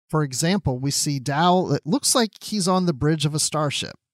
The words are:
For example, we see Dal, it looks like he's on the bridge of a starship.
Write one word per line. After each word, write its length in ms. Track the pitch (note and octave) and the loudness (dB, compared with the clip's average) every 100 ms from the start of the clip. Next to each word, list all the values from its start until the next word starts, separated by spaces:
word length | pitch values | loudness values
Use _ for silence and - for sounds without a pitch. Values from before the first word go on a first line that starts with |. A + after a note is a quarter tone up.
| _ | _
For 140 | D#3 | -2
example, 540 | D3 B2 E3 G3 D3 B2+ | -2 -2 0 0 0 -2
we 140 | C#3 | -2
see 260 | - D#3 C#3+ | -2 -2 -2
Dal, 540 | B2 C#3 F3 F3+ C#3+ | -2 2 4 4 2
it 80 | - | -2
looks 300 | C#3+ B3+ - | 0 -2 2
like 300 | C4+ A3 - | 2 0 -4
he's 240 | - G#3+ F3+ | -8 -4 0
on 180 | F#3 F3+ | 2 0
the 80 | |
bridge 320 | C3 D3 D#3+ D3 | 0 0 0 0
of 80 | |
a 60 | D3+ | -2
starship. 560 | - D#3 D3+ - - - _ | -2 -2 -2 -4 -8 -12 _